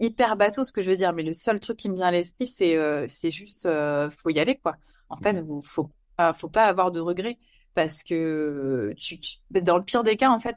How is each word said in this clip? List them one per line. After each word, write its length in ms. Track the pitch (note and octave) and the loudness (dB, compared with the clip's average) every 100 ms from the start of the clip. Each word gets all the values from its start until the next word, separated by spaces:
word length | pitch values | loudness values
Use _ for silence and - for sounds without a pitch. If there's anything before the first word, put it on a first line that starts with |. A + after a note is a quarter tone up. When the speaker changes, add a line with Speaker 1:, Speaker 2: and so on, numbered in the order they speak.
Speaker 1:
hyper 360 | A3+ A3+ A#3 G#3 | -2 2 2 4
bateau 280 | G#3 G#3+ | 2 2
ce 80 | C4 | -4
que 100 | G#3 | -2
je 80 | F#3 | 0
veux 60 | F#3+ | 2
dire, 160 | F#3 | 2
mais 100 | E3 | 0
le 100 | D#3 | -4
seul 260 | E3+ A#3 G3+ | -4 -2 -2
truc 160 | - A3+ | -2 -6
qui 120 | G#3 | -4
me 40 | |
vient 120 | F#3 F3+ | 0 2
à 20 | |
l'esprit, 360 | F3 F3 - B3 | 2 -2 -6 -8
c'est, 280 | - F3 D#3+ | 0 2 4
euh, 280 | D3+ D3 B2 | 2 -2 -4
c'est 240 | - E3 | -4 -6
juste, 360 | D#3 G#3 - F3+ | -6 -14 -6 -2
euh, 440 | D3+ D3 C#3+ D3 | 0 0 0 -2
faut 200 | - E3 | -4 -2
y 100 | D#3 | 0
aller, 160 | A3+ C4+ | 0 0
quoi. 200 | - - _ _ - | -2 -6 _ _ -18
En 60 | D#3 | -4
fait, 180 | G3+ | 0
Speaker 2:
Mhm. 120 | F#3+ D#3 | 0 -4
Speaker 1:
faut, 140 | D3 | -10
faut 280 | - - D3 _ _ - | -6 -6 -6 _ _ 0
pas, 160 | E3 | 0
faut 160 | - D#3+ | 0 -2
pas 160 | G#3+ | 2
avoir 260 | G#3+ F#3 F3+ | 4 4 0
de 80 | E3+ | 0
regrets 400 | E3+ F3+ A3 A#3+ _ _ _ | -2 -2 -4 -8 _ _ _
parce 280 | F3+ D#3+ - | -2 -2 -2
que 880 | - E3 D#3+ D#3 D3+ C#3+ C3+ C3 G#2+ - | -4 -2 0 0 -2 -2 -2 -2 -2 -6
tu, 240 | - E3+ | -10 -10
tu, 160 | - - _ | -12 -12 _
dans 260 | F#3+ F3+ F3 | 0 4 2
le 80 | |
pire 180 | F#3+ A#3+ | 4 0
des 140 | A3 G#3+ | 2 4
cas, 140 | C4 | 4
en 100 | A3+ | 4
fait, 160 | A#3+ | 0